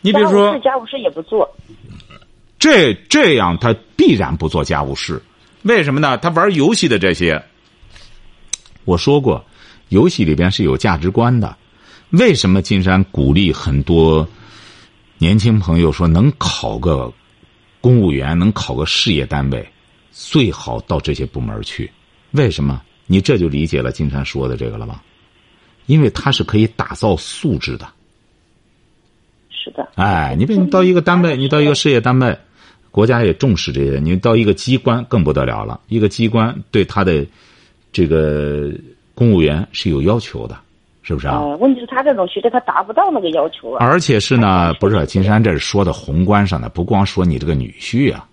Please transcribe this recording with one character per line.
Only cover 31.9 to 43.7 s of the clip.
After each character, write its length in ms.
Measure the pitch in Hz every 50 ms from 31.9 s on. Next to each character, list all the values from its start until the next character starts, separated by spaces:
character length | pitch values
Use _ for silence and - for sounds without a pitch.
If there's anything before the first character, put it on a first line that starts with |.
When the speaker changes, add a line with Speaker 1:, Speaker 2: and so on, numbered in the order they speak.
Speaker 1:
业 80 | 135 117
单 200 | 113 139 127 127
位， 180 | 127 120 80 - _ _ _ _ _ - _ _ _ _
国 160 | - 98 107
家 180 | 117 123 117 117
也 80 | 92
重 240 | 80 - 139 131 98
视 160 | 80 - -
这 100 | 64 67 69
些， 120 | 69 69 67
你 160 | 73 80 90
到 220 | 92 - 120 113
一 80 | 117 113
个 80 | 104
机 240 | 95 - - 123 131
关 260 | 127 - 131 117 123 120
更 180 | - 127 110 80
不 80 | 76
得 140 | 71 69 65
了 180 | 62 57 52 52
了， 160 | 55 58 - _ -
一 100 | 110 113
个 80 | 107
机 220 | 98 - - 117 110
关 260 | 110 113 110 117 110 101 - _
对 140 | - 107 92
他 180 | - - 101
的 220 | 95 92 82 73 - - _ _ _ _ _ _ _ _ _ _ _ _
这 160 | - - 90
个 640 | 73 80 78 78 76 73 73 73 73 73 73 73 73 - - - - - _ _ _ _
公 180 | - 120 117
务 80 | 104 87
员 260 | 80 73 73 80 107 -
是 160 | - - - 101
有 140 | 76 67
要 180 | 71 92 113 117
求 260 | - - - 64 55
的， 120 | 53 - - _ _ _ _ _ _ _ _
是 120 | _ - 82
不 60 | 67
是 60 | -
啊？ 120 | - 135 147
Speaker 2:
呃， 180 | 147 147 143
问 180 | 160 233 277 262
题 60 | 247
是 60 | 240
他 160 | - 262 254
这 120 | 269 294 269
种 140 | 196 185 185
学 140 | - 202
历 80 | - 233
他 100 | 233 247
达 220 | - - - 175
不 100 | 190 202
到 120 | 220 - 392 392
那 80 | 320 233
个 80 | 185 165
要 180 | 156 160 143 165
求 240 | - - - 117